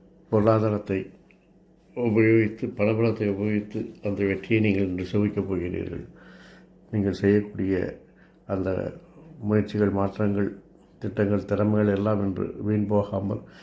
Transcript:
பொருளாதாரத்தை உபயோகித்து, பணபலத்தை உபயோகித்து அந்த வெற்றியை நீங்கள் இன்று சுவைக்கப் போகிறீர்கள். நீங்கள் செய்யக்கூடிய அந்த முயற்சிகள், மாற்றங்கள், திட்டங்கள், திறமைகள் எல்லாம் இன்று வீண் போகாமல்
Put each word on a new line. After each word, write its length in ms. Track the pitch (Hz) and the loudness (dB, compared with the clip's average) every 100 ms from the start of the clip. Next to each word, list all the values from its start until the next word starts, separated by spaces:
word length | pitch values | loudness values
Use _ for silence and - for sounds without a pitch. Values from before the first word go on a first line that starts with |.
| - _ - | -20 _ -2
பொருளாதாரத்தை 680 | 110 104 110 107 104 - 95 - - _ _ _ _ _ _ _ - | 2 4 4 2 0 -2 -4 -4 -14 _ _ _ _ _ _ _ -4
உபயோகித்து, 680 | 120 107 110 113 107 - 113 | 0 4 6 6 4 -2 -8
பணபலத்தை 560 | - 104 110 117 - 104 | -2 0 2 0 0 -2
உபயோகித்து 500 | 98 104 104 104 107 - - | 0 0 -2 -4 -8 -10 -8
அந்த 180 | 104 98 | -6 -2
வெற்றியை 360 | 101 95 - 110 | 0 -2 0 2
நீங்கள் 260 | 107 95 95 | 2 2 0
இன்று 180 | 92 92 | -2 -2
சுவைக்கப் 440 | 104 104 101 95 | 0 0 0 -4
போகிறீர்கள். 560 | 92 87 90 92 87 - - - - - - - - - | -2 -4 -6 -6 -10 -12 -18 -20 -20 -20 -20 -20 -20 -6
நீங்கள் 300 | 107 98 90 | -2 0 2
செய்யக்கூடிய 560 | 101 104 104 98 95 92 - - - _ - _ - | 4 4 2 -4 -2 0 -2 -6 -18 _ -20 _ -8
அந்த 220 | 95 92 92 95 - - - - - | -4 -2 -2 -4 -10 -20 -20 -20 -10
முயற்சிகள், 520 | 104 107 101 104 104 | 0 2 2 2 2
மாற்றங்கள், 560 | 98 98 - 104 101 101 - - - _ - | 2 -2 0 -2 0 -2 -6 -18 -20 _ -12
திட்டங்கள், 520 | - 110 101 104 92 | -8 -2 0 0 0
திறமைகள் 440 | 101 104 107 104 | 0 2 2 2
எல்லாம் 280 | 98 104 101 | 2 0 0
இன்று 260 | 98 92 98 - | -2 -4 -6 -6
வீண் 260 | 104 107 101 | -2 0 2
போகாமல் 560 | 104 101 98 98 110 - - | 0 0 -2 -4 -6 -8 -20